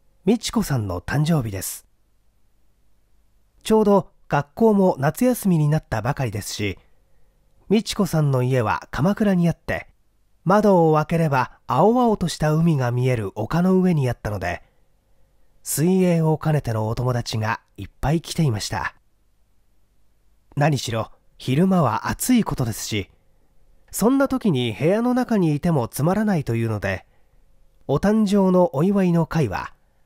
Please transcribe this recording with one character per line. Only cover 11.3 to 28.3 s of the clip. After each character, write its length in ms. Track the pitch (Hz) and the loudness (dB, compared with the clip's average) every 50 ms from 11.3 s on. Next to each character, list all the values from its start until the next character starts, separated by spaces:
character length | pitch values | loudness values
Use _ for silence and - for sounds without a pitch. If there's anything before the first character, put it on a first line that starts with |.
ば 280 | 139 131 123 - - _ _ | 0 0 0 -2 -6 _ _
青 280 | - 120 127 170 208 233 | -4 0 2 4 4 4
々 220 | 254 247 233 208 202 | 4 2 2 2 0
と 100 | 190 160 | -2 -4
し 80 | - | -4
た 160 | - 156 151 156 | -2 -2 0 2
海 240 | 156 165 170 160 | 2 2 2 2
が 140 | 139 127 120 | 0 0 -2
見 180 | 120 123 123 127 | -2 0 0 0
え 80 | 127 | 0
る 160 | 117 107 95 - | 0 -2 -6 -6
丘 260 | - 104 - - 165 175 | -8 -6 -4 -2 0 2
の 140 | 185 190 | 2 2
上 180 | 185 185 185 175 | 2 2 2 2
に 120 | 151 135 123 | 2 0 -2
あ 20 | 117 | -4
っ 60 | - | -4
た 80 | - 110 | -6 -6
の 100 | 104 98 | -6 -6
で、 240 | 87 87 85 - - _ _ _ _ _ _ _ _ _ _ _ - _ _ _ _ _ _ _ - | -6 -6 -6 -8 -12 _ _ _ _ _ _ _ _ _ _ _ -20 _ _ _ _ _ _ _ -12
水 400 | - - - 147 175 190 190 185 | -8 -4 -2 0 2 2 2 2
泳 180 | 180 175 165 | 2 2 2
を 160 | 160 160 156 | 2 0 0
兼 160 | 147 - 156 151 | 0 0 0 0
ね 80 | 147 | 0
て 140 | - 120 113 | -2 -2 -4
の 140 | 107 110 110 | -2 -2 -4
お 60 | 117 | -4
友 200 | - 120 127 123 | -2 -2 -2 -2
達 240 | 120 117 - - 113 | -2 -4 -4 -6 -4
が 240 | 107 110 113 - - _ _ - | -4 -4 -4 -6 -8 _ _ -16
い 60 | 98 | -16
っ 40 | - - _ - | -16 -10 _ -4
ぱ 100 | 127 151 | -2 -2
い 80 | 170 | -2
来 140 | - - - | -4 -6 -2
て 80 | - 165 | 0 0
い 80 | 143 | 0
ま 100 | 113 101 | 0 -2
し 80 | - - | -4 -6
た。 260 | - 107 - - - _ _ _ _ _ _ _ _ _ _ _ _ _ _ _ _ _ _ _ _ _ _ _ _ _ _ _ _ _ _ _ - | -6 -6 -8 -8 -10 _ _ _ _ _ _ _ _ _ _ _ _ _ _ _ _ _ _ _ _ _ _ _ _ _ _ _ _ _ _ _ -4
何 220 | 143 143 156 151 | -2 0 0 0
し 140 | 123 - - | -2 -4 -6
ろ、 200 | 110 110 110 - - _ _ _ _ - | -6 -6 -8 -8 -12 _ _ _ _ -12
昼 280 | - - 127 143 180 | -6 -4 0 0 2
間 140 | 190 190 180 156 | 2 2 2 2
は 260 | 120 107 - - - | 0 0 -2 -4 -6
暑 260 | - - - - 254 | -6 -4 0 2 2
い 100 | 233 196 | 2 2
こ 120 | - 135 | 0 -2
と 100 | - 135 | -4 -4
で 80 | 117 110 | -4 -4
す 100 | - - | -6 -8
し、 240 | - 117 104 - - _ _ _ _ _ _ _ _ _ - - _ _ - _ _ | -6 -6 -6 -6 -8 _ _ _ _ _ _ _ _ _ -20 -20 _ _ -20 _ _
そ 200 | - - 190 226 | -6 0 0 2
ん 80 | 269 269 | 2 2
な 100 | 220 - | 2 0
時 220 | 262 254 - 220 | -2 -2 0 0
に 240 | 160 127 123 120 107 - | 0 0 0 -2 -2 -2
部 60 | 135 | 0
屋 160 | 160 196 220 | 0 0 2
の 140 | 233 247 247 | 0 0 0
中 240 | 254 247 - 233 208 | 0 0 0 0 2
に 180 | 180 160 147 | 2 2 0
い 40 | 143 | 0
て 100 | - 180 | 0 0
も 180 | 165 143 117 110 | 0 0 0 -2
つ 140 | - - 131 | -4 -2 -2
ま 120 | 165 190 | 0 0
ら 120 | 202 220 | 0 0
な 100 | 208 196 | 0 0
い 80 | 160 131 | -2 -2
と 120 | - 117 | -2 -2
い 80 | 113 117 | -2 -2
う 20 | 113 | -2
の 100 | 110 104 | -4 -4
で、 280 | 95 98 95 92 - _ _ _ _ _ _ _ _ _ _ _ - _ _ _ - | -4 -4 -4 -6 -8 _ _ _ _ _ _ _ _ _ _ _ -20 _ _ _ -6
お 100 | - 135 | -4 -2
誕 300 | 147 - 190 214 220 220 | 0 0 0 2 2 2
生 240 | 190 | 2